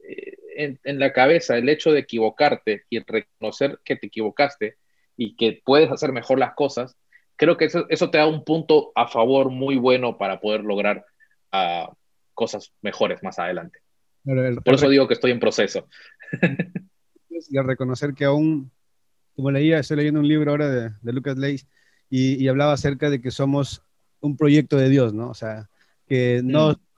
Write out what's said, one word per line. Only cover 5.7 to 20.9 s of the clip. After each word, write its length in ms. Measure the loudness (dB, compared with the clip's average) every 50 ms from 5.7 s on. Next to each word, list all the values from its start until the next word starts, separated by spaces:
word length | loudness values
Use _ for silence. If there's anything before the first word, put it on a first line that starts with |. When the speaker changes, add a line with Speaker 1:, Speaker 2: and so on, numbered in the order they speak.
| 4 4 4 4
Speaker 1:
hacer 200 | 0 -4 -4 -4
mejor 260 | -4 -4 -2 -2 0 0
las 140 | 0 -2 -2
cosas, 420 | -4 -4 -4 -4 -6 -10 -10 _ _ _ _ _ _ _ _ _
creo 200 | 0 2 2 2
que 100 | 2 0
eso, 200 | 0 0 -2 -2 -2
eso 220 | -2 -2 -2 0
te 80 | 2 2
da 80 | 2
un 160 | 2 0 -2 -2
punto 460 | -2 -2 -2 2 4 4 4 4 2 0
a 100 | -2 0
favor 440 | 0 2 0 2 4 4 2 2 0
muy 260 | -2 -4 -4 -2 0
bueno 420 | 2 4 4 4 4 2 -2 -4 -4
para 220 | -4 -4 -4 -4
poder 220 | -4 -2 -2 -2 -2
lograr, 420 | -2 -2 0 0 0 -2 -2 -6 _ _ _ _ _ _ _ _ -4
ah, 380 | -2 -2 0 0 -2 -6 -8 -10 -14 _ _ _ _ _ _ _ -6
cosas 380 | -6 -6 -4 -6 -10 -14 -14 _ _
mejores 400 | -10 -8 -4 -2 -2 -2 -2 -6
más 160 | -10 -10 -8 -6
adelante. 400 | -6 -6 -6 -8 -8 -14 _ _ _ _ _ _ _ _ _ _ -6
Speaker 2:
Pero 200 | -4 -2 -2 -2
el 100 | -2 -2 0
Speaker 1:
Por 140 | 4 4 6
eso 120 | 6 6
Speaker 2:
el 40 | 6
Speaker 1:
digo 140 | 6 4 4
que 80 | 2 0
estoy 160 | 0 0 0
en 80 | 0 2
proceso. 460 | 0 -2 0 0 -2 -2 -4 -8 -10 _ _ -20 -20 -20 _ _ -18 -12
<laughs> 560 | -6 -2 -2 -2 -2 -2 -8 -10 -10 -16 -16 _ _ _ _ _ _ _ _ -14 -14 -14 -10 -6
Speaker 2:
Y 60 | -4
al 100 | -4 -2
reconocer 480 | -2 -4 -4 -4 -6 -6 -6 -6 -6 -4
que 100 | -2 0
aún, 460 | 0 2 2 2 0 0 -2 -6 -10 _ _ _ _ _ _ _ _ _ _ _ _ _
como 140 | -6 -4 -2
leía, 280 | 0 2 2 2 2 2
estoy 200 | 0 -2 -2 -2
leyendo 220 | 0 0 0 2
un 80 | 2 2
libro 220 | 2 2 2 0
ahora 180 | 0 0 0 -2
de, 220 | -2 -2 -4 -6